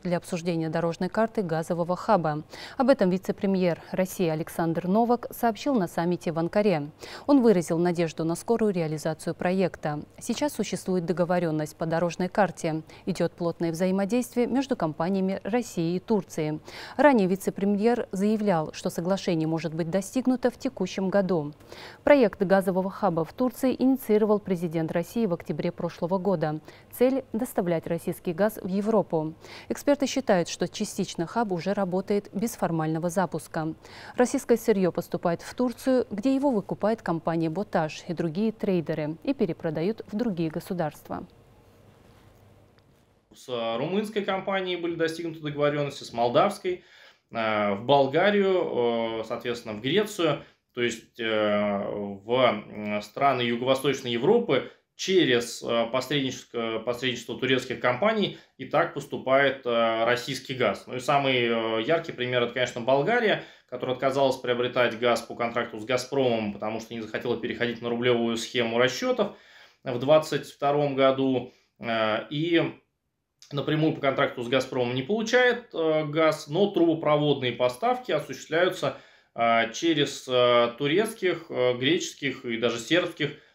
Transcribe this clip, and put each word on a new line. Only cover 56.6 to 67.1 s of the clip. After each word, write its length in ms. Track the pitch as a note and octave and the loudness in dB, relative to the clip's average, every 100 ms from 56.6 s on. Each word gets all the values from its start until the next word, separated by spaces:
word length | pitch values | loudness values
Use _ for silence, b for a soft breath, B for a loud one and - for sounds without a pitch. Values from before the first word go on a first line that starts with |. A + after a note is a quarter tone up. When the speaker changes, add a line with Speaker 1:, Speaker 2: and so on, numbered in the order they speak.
| A2+ A2+ | -4 -4
Speaker 2:
посредничество 580 | A#2 A#2+ B2+ A#2 - A2 | -4 -4 -4 -6 -8 -4
турецких 440 | B2+ C3 - A#2 | 0 0 -2 -2
компаний 580 | B2+ B2 G#3 A3 F3+ B B - | 0 2 0 0 -2 B B -16
и 60 | |
так 300 | C3 D3 E3+ | -2 0 0
поступает, 720 | D3 C#3+ A#2+ A#2 C3+ C#3 B2+ A#2+ | -4 -8 -6 2 4 4 0 -2
э, 380 | A#2 A2+ A2+ | 2 2 2
российский 500 | A#2 B2 - B2+ - | 2 0 -2 -8 -6
газ. 300 | B2+ B2 - - | 0 0 0 -6
Ну 80 | B2 | -8
и 40 | |
самый, 460 | B2+ C#3+ C3+ B2+ A#2+ | 2 2 4 2 2
э, 360 | A2+ A2+ A2+ | 2 0 0
яркий 300 | A#2 E3 - | 0 0 -2
пример — 300 | - B2 B2+ | -6 -2 0
это, 100 | A#2 | 0
конечно, 260 | C3 B2 - | 0 -2 -2
Болгария, 640 | A#2 C#3 D3+ A#3+ A3 D#3 B B B | 2 2 4 2 2 0 B B B
которая 280 | B2 - B2+ | -8 -4 0
отказалась 400 | C3+ C3 C3+ B2+ | 0 2 2 2
приобретать 640 | A#2+ A#2+ B2 B2+ A#2+ A2+ | 0 0 0 2 2 2
газ 200 | A#2+ A#2 | 2 2
по 120 | - | -2
контракту 460 | B2 A#2 A#2 A#2 A2 | -4 -4 -2 -4 -6
с 40 | |
«Газпромом», 680 | G#2+ B2+ - C#3 B2+ A2+ G#2+ | -2 -2 0 0 2 2 -2
потому 260 | G2+ G#2+ A2 | -4 -6 -6
что 160 | - | -8
не 60 | A#2 | -10
захотела 360 | A2 | -8